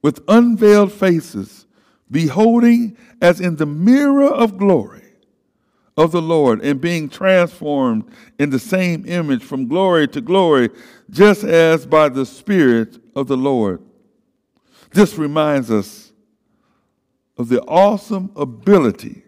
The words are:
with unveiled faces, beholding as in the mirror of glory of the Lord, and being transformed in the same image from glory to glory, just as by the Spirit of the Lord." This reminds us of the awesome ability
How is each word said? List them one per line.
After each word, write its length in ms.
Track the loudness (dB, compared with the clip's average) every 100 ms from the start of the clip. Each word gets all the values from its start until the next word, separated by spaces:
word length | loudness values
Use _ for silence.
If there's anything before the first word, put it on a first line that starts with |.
with 200 | -2 -4 0
unveiled 640 | 2 2 2 4 4 2
faces, 760 | 0 -2 -2 -4 -14 -14 -18 _ _ _ _ _
beholding 840 | -4 -4 0 2 4 4 2 -2 -10 _ _
as 180 | 0 0
in 160 | -4 -4
the 100 | -6
mirror 600 | -2 2 2 2 2 0
of 300 | 0 -2 0
glory 440 | 0 0 -2 -16 _ _ _ _ _ _ _ _ _ -2
of 160 | -2
the 100 | -2
Lord, 400 | -2 0 0 0
and 200 | -2 -4
being 260 | -4 -6 -8
transformed 960 | -6 0 0 0 -6 -8 -4 -2 -4 -8 -20 _ _
in 120 | -4
the 100 | -4
same 460 | -4 -4 -2 -4 -6
image 340 | -6 -4 -6
from 260 | -6 -10 -6
glory 400 | -2 0 0 -2
to 100 | -6
glory, 500 | -4 0 2 2 0 -4 -20 _ _
just 340 | 4 4 4 0
as 400 | 2 4 0 0
by 240 | 2 2
the 160 | 0 -8
Spirit 760 | -10 -4 2 4 2 -2 -10 _ -10
of 120 | -6
the 100 | -4
Lord." 440 | -2 -2 -4 -6 -12 _ _ _ _ _ _ _ _ _ _
This 260 | 0 2 0
reminds 540 | -6 -2 -2 -2 -2
us 400 | -4 -4 -16 _ _ _ _ _ _ _ _ _ _ _ _ _ -12
of 100 | -4
the 140 | -4
awesome 680 | 0 2 2 0 -6 -8 -8 -10
ability 880 | -10 -6 2 4 4 -4 -14 -20